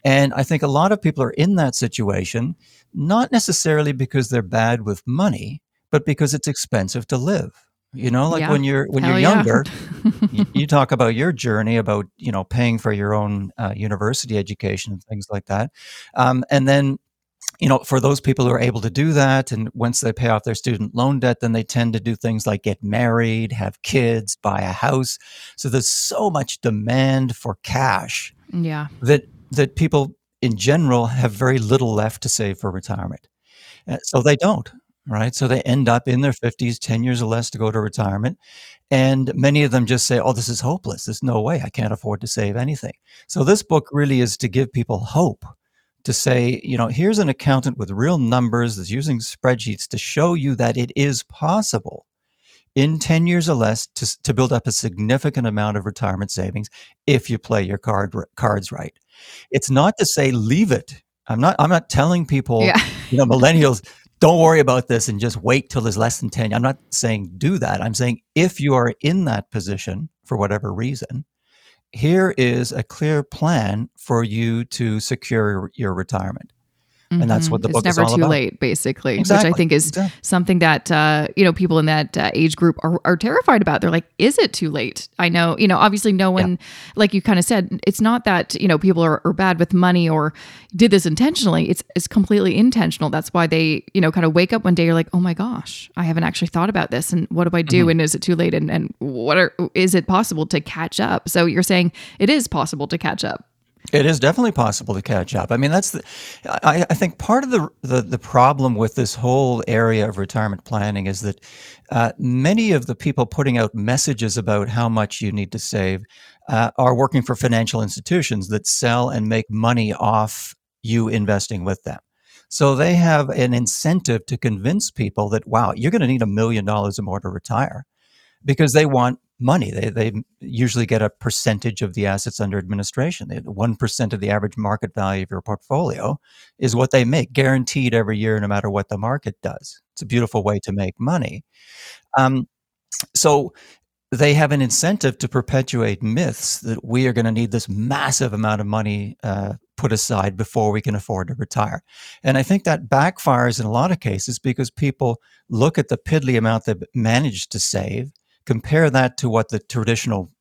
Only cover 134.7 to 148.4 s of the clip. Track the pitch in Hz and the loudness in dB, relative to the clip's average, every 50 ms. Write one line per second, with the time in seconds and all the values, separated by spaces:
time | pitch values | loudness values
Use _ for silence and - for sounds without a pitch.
134.7 | 104 - - 92 _ - 98 95 98 95 95 - 98 92 - - 104 - _ _ | -2 -4 -4 -8 _ -4 -2 -2 -2 -4 -6 -6 -10 -10 -6 -8 -8 -8 _ _
135.7 | 131 147 175 135 - - - 110 151 - _ _ _ - - _ _ _ 127 123 | -4 -2 -2 -4 -4 -4 -4 -4 -4 -6 _ _ _ -20 -20 _ _ _ -2 0
136.7 | 110 120 127 - - 135 123 117 143 165 120 - 120 139 135 131 135 131 123 - | 2 2 2 4 4 2 4 4 2 0 -2 0 0 0 2 2 2 0 0 -2
137.7 | - 139 131 123 117 113 110 101 110 104 110 110 110 107 104 101 101 101 98 104 | -4 -2 0 2 2 2 0 0 -2 -2 0 0 0 0 0 0 -2 -2 -2 0
138.7 | 98 101 95 _ 107 98 107 117 135 143 _ 107 95 _ - 95 - - - - | -2 -2 -2 _ -6 -4 -2 -4 -4 -4 _ -8 -10 _ -8 -8 -8 -8 -16 -20
139.7 | - _ _ _ _ - 107 107 120 120 117 107 - 110 95 104 104 98 - - | -20 _ _ _ _ -16 -8 -2 0 0 0 2 -2 0 0 0 -2 -2 -4 -6
140.7 | 98 101 98 92 - - 117 139 175 175 123 - - 147 - _ _ _ _ _ | -4 -4 -4 -4 -6 -6 -4 -2 -2 -2 -4 -6 -8 -12 -18 _ _ _ _ _
141.7 | - - - - - - _ _ - 131 131 131 135 131 - _ _ _ _ _ | -20 -20 -20 -20 -20 -20 _ _ 0 2 2 2 2 0 -4 _ _ _ _ _
142.7 | _ _ _ _ - - - _ _ - - 156 147 143 139 - _ - - - | _ _ _ _ -12 -12 -12 _ _ 2 4 4 4 4 2 -2 _ -18 -20 -20
143.7 | - _ _ _ _ _ _ _ 127 117 147 147 143 151 156 139 147 143 135 120 | -20 _ _ _ _ _ _ _ 0 2 4 4 6 4 4 4 2 2 2 0
144.7 | - - - 170 208 202 - 131 123 _ - 127 - 131 117 - - 131 127 - | 0 0 0 0 0 2 0 -2 -2 _ -6 -2 -2 -2 -2 0 0 -2 0 0
145.7 | - 120 113 107 101 92 - 110 113 147 180 135 113 - - - - - - 113 | -2 -2 0 -2 -2 -2 -2 -2 0 0 -2 -2 -4 -6 -6 -6 -6 -6 -6 -6
146.7 | 113 - - 110 117 127 131 127 117 120 113 113 110 113 117 107 117 113 - - | -6 -6 -4 -2 0 0 2 2 2 2 0 0 0 0 -2 -2 -2 -4 -4 -4
147.7 | 95 104 110 127 139 143 143 135 135 - 143 117 107 104 | -6 -4 -2 -2 -2 -2 -2 -2 0 0 -2 -2 -2 -2